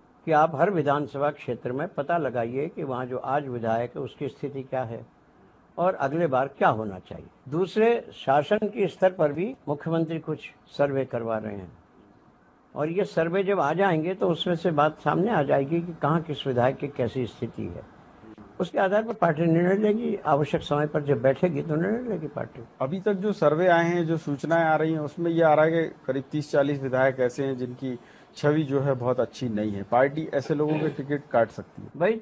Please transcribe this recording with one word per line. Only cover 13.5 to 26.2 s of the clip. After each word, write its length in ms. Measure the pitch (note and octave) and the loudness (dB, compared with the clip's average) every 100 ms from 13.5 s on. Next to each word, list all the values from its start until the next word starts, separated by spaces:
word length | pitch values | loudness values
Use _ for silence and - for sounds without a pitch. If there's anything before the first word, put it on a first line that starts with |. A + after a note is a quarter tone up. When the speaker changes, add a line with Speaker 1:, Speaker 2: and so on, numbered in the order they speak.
| G3 | 2
Speaker 1:
आ 140 | C#3+ | 2
जाएंगे 400 | E3 G3 D#3+ E3 | 2 2 2 -2
तो 160 | F#3+ F#3+ | -2 0
उसमें 260 | D#3+ F3+ E3+ | 0 -2 0
से 160 | F#3+ | 0
बात 280 | D3+ D3+ - | 2 2 2
सामने 320 | D3 D#3+ G3+ | -2 0 2
आ 120 | F#3+ | 2
जाएगी 380 | C#3 C#3 C#3 E3+ | 2 2 0 -2
कि 120 | E3+ D#3 | -4 -2
कहाँ 200 | C#3+ E3 | 0 0
किस 260 | D#3 C#3 C#3 | -2 -6 -2
विधायक 280 | A#2+ B2 C3+ | 2 2 0
की 120 | C#3+ | -6
कैसी 380 | - A#2+ C3 A#2 | -4 -4 -2 -6
स्थिति 380 | - A#2 - | -6 -10 -8
है। 200 | G2 - - - - - A2+ - - - | -10 -10 -16 -20 -20 -20 -20 -20 -12 -8
उसके 200 | F3+ C#4+ | -4 0
आधार 240 | F#3+ G#3 | 2 2
पर 100 | A3+ | 0
पार्टी 320 | A3 E3+ D3+ E3+ | 0 0 2 2
निर्णय 300 | E3 F3+ G3 | 4 4 2
लेगी, 400 | G#3+ G#3+ A#3 G3+ | 2 0 -2 -2
आवश्यक 460 | - C#3+ D3 D#3+ | 0 2 2 -2
समय 260 | - D3 D3+ | -2 -2 0
पर 160 | D3+ | -2
जब 180 | C#3+ C3 | 0 2
बैठेगी 400 | C3 C3+ F3+ C#3+ | 2 2 0 0
तो 140 | D#3 D#3 | -2 -2
निर्णय 340 | F#3 A3+ B3 | 0 -2 -4
लेगी 180 | F3+ D#3 | -6 -6
पार्टी। 360 | - A#2 - A2+ - | -8 -10 -12 -14 -6
Speaker 2:
अभी 180 | C3+ F#3+ | -4 -2
तक 140 | G3 | -2
जो 180 | G3 G#3 | 0 -2
सर्वे 360 | G3 D3 D#3 F3+ | 2 2 4 4
आए 180 | E3+ E3+ | 4 4
हैं, 200 | F3 D#3+ | 0 0
जो 120 | D#3+ | -2
सूचनाएं 480 | D3+ C#3 D3 E3 D#3+ | -4 -4 0 2 4
आ 100 | D#3 | 2
रही 180 | D#3+ | 2
हैं, 60 | D#3+ | -2
उसमें 320 | D3 - E3+ | -4 -4 0
ये 100 | E3 | 4
आ 120 | D#3+ | 6
रहा 120 | D3+ D#3 | 6 6
है 60 | |
कि 240 | E3 D#3+ - - | 4 0 -4 -4
करीब 160 | C3+ | -4